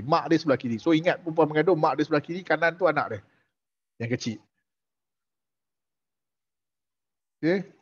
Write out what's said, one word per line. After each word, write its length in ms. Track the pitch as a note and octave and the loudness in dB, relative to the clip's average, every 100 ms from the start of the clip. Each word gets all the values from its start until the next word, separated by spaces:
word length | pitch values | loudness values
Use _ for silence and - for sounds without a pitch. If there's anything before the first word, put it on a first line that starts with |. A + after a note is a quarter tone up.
Mak 260 | A#2+ E3 D3 | 0 0 2
dia 80 | D#3+ | 0
sebelah 220 | D#3 B2 | 2 0
kiri. 180 | B2+ A2+ | -2 -2
So, 160 | E3+ | 2
ingat 320 | D#3+ E3+ D3 E3+ | 2 2 -2 -2
perempuan 240 | D#3+ D3+ | 0 2
mengandung, 280 | D3+ F3 E3 | 2 2 4
mak 200 | D#3+ C#3 | 2 0
dia 80 | D3+ | 0
sebelah 160 | D3+ | -2
kiri, 240 | D3+ F3 F3 | -2 -8 -2
kanan 320 | D#3 E3 E3+ | 0 0 0
tu 80 | F3 | 0
anak 320 | D3+ - G#2 | 0 -4 -8
dia. 20 | - _ _ _ _ _ _ - | -14 _ _ _ _ _ _ -10
Yang 120 | A2+ B2 | -6 -6
kecil. 200 | A#2+ G#2+ _ _ _ _ _ _ _ _ _ _ _ _ _ _ _ _ _ _ _ _ _ _ _ _ _ _ _ _ _ _ | -6 -10 _ _ _ _ _ _ _ _ _ _ _ _ _ _ _ _ _ _ _ _ _ _ _ _ _ _ _ _ _ _
Okey. 160 | D#3 F#3+ F3+ _ | -2 -2 -4 _